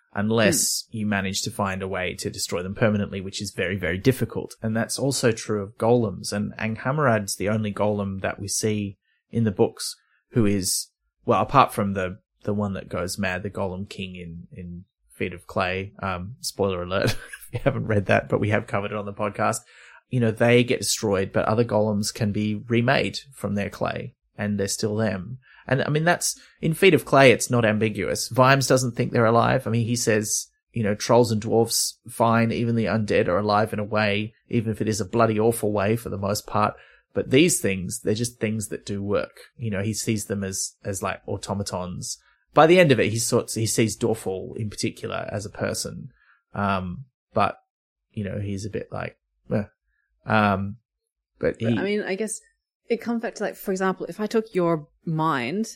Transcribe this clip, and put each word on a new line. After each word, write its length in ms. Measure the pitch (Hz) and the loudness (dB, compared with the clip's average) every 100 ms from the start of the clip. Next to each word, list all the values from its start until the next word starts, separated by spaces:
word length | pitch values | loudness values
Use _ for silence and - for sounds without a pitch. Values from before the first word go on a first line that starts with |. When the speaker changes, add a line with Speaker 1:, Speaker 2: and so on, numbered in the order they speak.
| _ | _
Speaker 1:
unless 720 | - 107 113 104 80 - - | -4 0 4 4 4 0 -2
Speaker 2:
Mm. 20 | - | -6
Speaker 1:
you 140 | 107 107 | -6 -2
manage 360 | 101 95 98 | -2 -2 -4
to 100 | 107 | -4
find 300 | - 98 95 | -2 -2 -2
a 60 | 95 | -4
way 240 | 95 92 95 | -4 -6 -6
to 140 | 104 | -8
destroy 340 | 98 - 98 | -6 -6 -4
them 100 | 92 101 | -6 2
permanently, 440 | 113 104 90 98 | 2 2 0 -6
which 220 | 95 - | -8 -8
is 100 | 104 | -8
very, 240 | - 90 95 | -4 -4 -2
very 220 | 87 92 | -2 0
difficult. 580 | 127 127 - - - - | 2 2 0 -6 -10 -8
And 120 | 110 110 | -4 -2
that's 200 | 110 - | -2 -2
also 360 | 135 131 123 | -2 0 0
true 280 | 110 - 107 | 0 -2 -4
of 140 | 101 - | -6 -2
golems. 540 | 113 120 107 90 104 | 2 4 2 -4 -6
And 220 | 104 104 - | -4 -4 -4
Anghammarad's 800 | 110 110 127 151 139 110 98 - | -6 -4 -4 0 2 2 0 -4
the 140 | 95 | -2
only 240 | 110 107 | 0 -2
golem 480 | 101 104 104 98 95 | 0 0 0 -2 -4
that 180 | 98 - | -4 -6
we 80 | 101 | -6
see 500 | - 110 107 101 - _ _ _ | -2 -2 -2 -4 -8 _ _ _
in 140 | 113 | 0
the 80 | 110 | 0
books 420 | 98 110 - - - _ _ _ | 2 2 0 -10 -12 _ _ _
who 160 | 123 104 | 2 2
is, 420 | 101 90 - - _ _ _ - | 2 0 -4 -6 _ _ _ 0
well, 160 | 101 | 2
apart 320 | - 139 - | 4 4 4
from 220 | - 101 98 | 2 -2 -2
the, 240 | 92 90 _ _ | -4 -6 _ _
the 100 | - | -6
one 180 | 104 104 | -4 -4
that 140 | 95 - | -6 -8
goes 300 | 90 90 - | -6 -6 -4
mad, 260 | 95 92 | -4 -4
the 60 | 101 | -6
Golem 400 | - 95 90 98 | -6 -6 -6 -10
King 260 | - 95 90 | -10 -12 -12
in, 320 | 87 85 - | -14 -14 -16
in 320 | - 90 87 92 _ _ | -14 -12 -12 -16 _ _
Feet 220 | - 101 | -8 -8
of 140 | 87 - | -8 -8
Clay. 460 | - 92 95 98 - | -2 -2 -2 -6 -8
Um, 360 | 98 90 95 131 | -6 -6 -8 -10
spoiler 420 | - - 101 90 | -8 -2 -2 -2
alert, 280 | 90 95 - | -4 -2 -2
<laughs> 0 | |
if 380 | - - - - | -2 -8 -18 -12
you 60 | 120 | -4
haven't 240 | - - 113 | -2 -2 0
read 180 | 107 95 | 0 4
that, 240 | 107 - | 2 2
but 100 | - | 0
we 100 | 107 | 2
have 160 | 107 107 | 0 0
covered 240 | 104 101 | -4 -4
it 60 | 107 | -6
on 80 | 101 | -8
the 80 | |
podcast. 460 | 101 104 104 107 117 - - - - _ | -6 -6 -2 -2 -2 -6 -20 -20 -20 _
You 100 | 127 | 0
know, 100 | 113 | 0
they 320 | 107 117 123 | 4 6 6
get 160 | 123 - | 6 2
destroyed, 520 | 104 - 110 95 98 | 0 -2 0 0 0
but 120 | - 87 | 0 2
other 180 | 110 117 | 2 2
golems 480 | 110 110 101 107 | 2 2 0 -2
can 180 | - 107 | -2 -2
be 240 | 101 107 104 | 0 -2 -2
remade 640 | 120 117 120 139 98 - - | 0 2 4 2 0 -6 -12
from 220 | - 101 101 | -10 -4 -4
their 140 | 98 | -4
clay, 440 | - - - 123 - _ - | -4 -4 -4 -10 -16 _ -8
and 200 | 104 101 | -4 -2
they're 80 | 98 | -2
still 280 | - 110 104 | -2 -2 0
them. 420 | 110 98 92 131 _ - - | -2 -2 -8 -14 _ -14 -2
And, 140 | 135 | -2
I 80 | - | 0
mean, 140 | 151 | 0
that's, 340 | 165 170 - - - _ | 2 0 -2 -6 -12 _
in 120 | 165 160 | -2 4
Feet 180 | 196 | 6
of 120 | 156 - | 6 6
Clay, 260 | 113 135 | 6 8
it's 180 | 101 - | 6 4
not 160 | 120 110 | 2 2
ambiguous. 640 | 107 110 101 90 78 - | 2 0 0 -2 -2 0
Vimes 400 | 123 127 139 131 | 4 6 6 4
doesn't 240 | 135 127 | 2 2
think 200 | - 123 | -2 0
they're 120 | 123 113 | 2 4
alive. 400 | 117 117 131 110 | 6 4 2 0
I 60 | |
mean, 160 | 113 113 | -2 0
he 80 | 120 | 0
says, 520 | - 107 107 - - _ _ | 2 2 0 -4 -6 _ _
you 100 | 120 | -4
know, 100 | 107 | -2
"Trolls 380 | 104 - 120 117 | 0 4 6 6
and 100 | 110 | 2
dwarfs, 560 | 110 110 113 - - - 120 | 2 2 2 0 -2 -6 -8
fine, 420 | - 117 113 117 | 0 2 4 2
even 240 | 87 117 117 | 0 0 0
the 100 | 101 | 2
undead 420 | 110 104 92 107 | 0 2 2 2
are 100 | 90 | 2
alive 320 | 104 104 110 | 2 2 2
in 60 | 104 | -2
a 40 | 104 | -4
way, 480 | 110 107 101 107 - - | 0 0 0 -4 -10 -4
even 200 | 120 113 | -2 0
if 80 | 104 | -2
it 60 | 107 | -2
is 120 | 107 | -2
a 40 | 92 | 0
bloody 340 | 117 113 107 | 2 2 4
awful 320 | 113 117 104 | 2 2 0
way 240 | 104 101 117 | 0 0 0
for 140 | - | -2
the 100 | 98 | -6
most 260 | 98 104 - | -4 -4 -2
part. 300 | 104 104 - - _ _ 101 | 0 0 -2 -14 _ _ -6
But 160 | - | 2
these 280 | 131 175 - | 6 6 4
things, 400 | 104 95 90 - | 0 -2 -4 -6
they're 120 | - | -2
just 260 | 107 117 - | -2 -2 -4
things 280 | 110 110 - | -4 -2 -6
that 180 | - - | -8 -6
do 160 | 101 | -6
work." 360 | 98 92 - - - - | -2 -2 -2 -10 -20 -10
You 140 | 117 | -6
know, 100 | 95 | -2
he 120 | 101 | -2
sees 320 | 104 - 110 - | -2 -2 -2 -2
them 180 | 101 | -4
as, 300 | 98 95 - - | -4 -6 -8 -8
as, 180 | - 95 | -8 -6
like, 200 | 95 90 - | -4 -6 -6
automatons. 920 | 104 - 101 101 92 90 90 - - _ _ _ | -8 -4 -4 -4 -6 -6 -8 -10 -12 _ _ _
By 140 | - 156 | 6 8
the 120 | 180 | 8
end 120 | 170 | 8
of 60 | 113 | 6
it, 80 | 95 | 2
he 100 | 110 | 0
sorts, 360 | - 120 - 110 | 0 0 0 -2
he 100 | 110 | 0
sees 320 | - 113 - | 2 0 0
Dorfall 580 | 110 110 101 95 - - | -2 -2 -4 -6 -6 -8
in 140 | 110 | -8
particular 580 | - 110 - 101 95 - | -4 -6 -6 -8 -8 -6
as 140 | 104 107 | -6 -8
a 40 | |
person. 600 | - 104 - - - 127 _ _ _ _ | -6 -6 -4 -8 -10 -16 _ _ _ _
Um, 520 | - 101 98 92 90 - _ _ | -4 0 0 -2 -8 -12 _ _
but, 240 | - 101 - _ _ _ _ _ | 0 0 0 _ _ _ _ _
you 120 | - | -8
know, 160 | 98 95 | -6 -6
he's 260 | 101 98 107 | -6 -6 -6
a 40 | |
bit 200 | 107 - | -8 -8
like, 240 | 98 85 - _ _ - | -10 -10 -12 _ _ -4
"Eh." 120 | 110 104 _ _ _ _ _ 107 | -4 -4 _ _ _ _ _ -2
Um, 520 | 110 104 95 98 113 _ _ _ _ _ - | 2 2 2 -2 -10 _ _ _ _ _ -4
but 160 | 80 - | -4 -2
he 60 | - | 0
Speaker 2:
But, 140 | 117 | 0
I 40 | |
mean, 180 | 190 208 | 0 -2
I 140 | - 190 | -4 -4
guess 240 | 220 - - _ _ _ - | -6 -8 -16 _ _ _ -4
it 140 | 233 | -4
comes 200 | 226 233 | -2 -4
back 140 | 226 - | -4 -6
to, 80 | |
like, 120 | 202 - | -6 -6
for 160 | - | -4
example, 340 | 190 190 185 - | 0 0 0 -6
if 120 | 175 | -6
I 80 | 214 | -2
took 260 | 226 220 185 | 0 0 0
your 320 | 170 165 147 _ - | 0 0 -4 _ -6
mind 600 | 160 160 139 120 190 220 | -2 0 0 -2 -2 -4